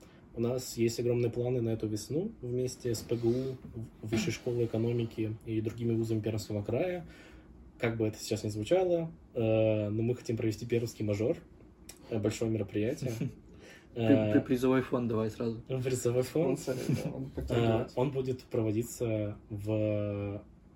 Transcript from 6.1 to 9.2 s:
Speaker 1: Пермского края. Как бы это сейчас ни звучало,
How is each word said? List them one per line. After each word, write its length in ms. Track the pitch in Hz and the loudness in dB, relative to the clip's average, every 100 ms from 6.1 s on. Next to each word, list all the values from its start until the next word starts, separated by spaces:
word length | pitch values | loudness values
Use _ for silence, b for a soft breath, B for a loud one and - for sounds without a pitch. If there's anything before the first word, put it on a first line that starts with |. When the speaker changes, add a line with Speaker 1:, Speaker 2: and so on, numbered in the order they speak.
| 110 | 0
Speaker 1:
Пермского 420 | 107 107 - 104 | 0 -4 -4 -4
края. 420 | 104 120 180 180 165 B B B B - - - | 0 0 0 -4 -8 B B B B -20 -20 -4
Как 180 | 117 117 | -2 0
бы 100 | 110 | 0
это 100 | - | -2
сейчас 240 | - 110 | -4 -4
ни 60 | 107 | -2
звучало, 640 | 104 107 185 180 170 165 - | -4 2 4 4 2 0 -8